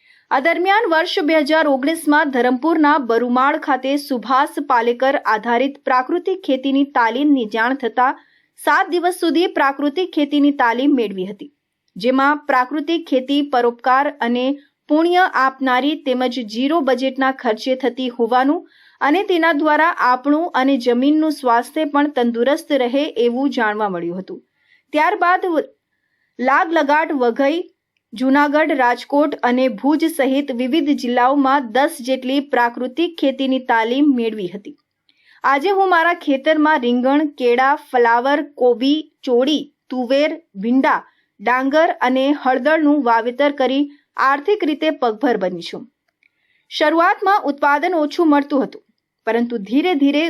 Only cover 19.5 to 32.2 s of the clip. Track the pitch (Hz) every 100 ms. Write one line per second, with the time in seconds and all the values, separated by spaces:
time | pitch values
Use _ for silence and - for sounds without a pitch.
19.5 | 294 311 302 330 - 240 254 262 294 339
20.5 | - 269 269 240 240 277 311 311 294 254
21.5 | 233 240 311 311 285 294 277 240 233 240
22.5 | 320 - 277 240 269 302 - 240 240 285
23.5 | 247 214 214 214 175 170 180 190 - -
24.5 | _ _ _ _ 302 320 415 349 370 370
25.5 | 311 - _ _ _ _ _ _ - 254
26.5 | 285 359 320 277 302 330 294 240 226 277
27.5 | 330 370 _ _ _ _ 226 262 277 294
28.5 | 294 311 294 247 240 - 285 302 311 247
29.5 | 247 262 202 269 311 320 320 269 269 285
30.5 | 240 254 320 285 254 247 247 247 285 262
31.5 | 285 240 233 294 320 240 262